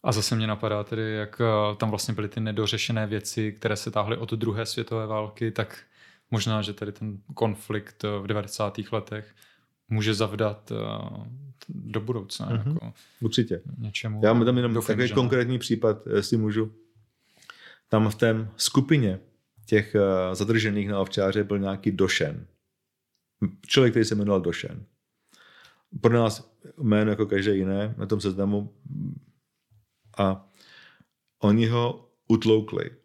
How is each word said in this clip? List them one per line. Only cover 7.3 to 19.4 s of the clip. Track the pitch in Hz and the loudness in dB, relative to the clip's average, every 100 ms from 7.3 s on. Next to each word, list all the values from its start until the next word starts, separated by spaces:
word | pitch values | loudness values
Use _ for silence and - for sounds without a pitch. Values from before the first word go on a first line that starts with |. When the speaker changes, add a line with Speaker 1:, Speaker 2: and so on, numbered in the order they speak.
Speaker 1:
konflikt, | 143 113 104 - 107 101 _ | -2 -2 -2 -6 -6 -6 _
eh, | 107 104 | -6 -6
v | 98 | -4
devadesátých | 107 101 - 104 104 101 | -4 -4 -4 -4 -4 -6
letech | 110 - 107 107 _ - _ _ _ _ | -6 -6 -12 -14 _ -20 _ _ _ _
může | 110 107 | 0 2
zavdat, | 104 107 104 110 104 - | 2 0 0 -2 -2 -8
eh, | 110 110 107 - 101 110 127 143 - - | -6 -6 -8 -10 -12 -12 -14 -18 -20 -14
do | - 113 107 | -12 -6 -6
budoucna | 110 120 98 - 101 | -4 -6 -6 -10 -4
Speaker 2:
Mhm. | 117 107 | -2 0
Speaker 1:
jako | 160 113 - _ _ | -4 -6 -14 _ _
Speaker 2:
Určitě. | 113 107 117 - - 131 | 0 2 0 -2 -6 -8
Speaker 1:
něčemu. | 110 - 113 107 | -6 -6 -4 2
Speaker 2:
Já | 107 | 6
mám | 117 117 | 6 6
tam | 123 | 4
jenom | 120 | 2
Speaker 1:
Doufám, | 117 113 | 0 0
Speaker 2:
takový | 104 123 | 0 2
Speaker 1:
že | |
ne. | 107 | 2
Speaker 2:
konkrétní | 123 131 123 127 | 2 2 2 -2
případ, | - 113 113 107 - 104 | -2 0 2 0 0 -2
jestli | 98 117 | 2 0
můžu. | 107 107 110 - _ _ _ _ _ _ _ - - - _ | 0 0 -4 -8 _ _ _ _ _ _ _ -20 -20 -20 _
Tam | 110 107 | 2 2
v | 107 | 2
té | 117 110 110 - | 2 2 -4 -4
skupině | - 139 135 156 110 92 - _ | 2 2 4 4 2 -2 -10 _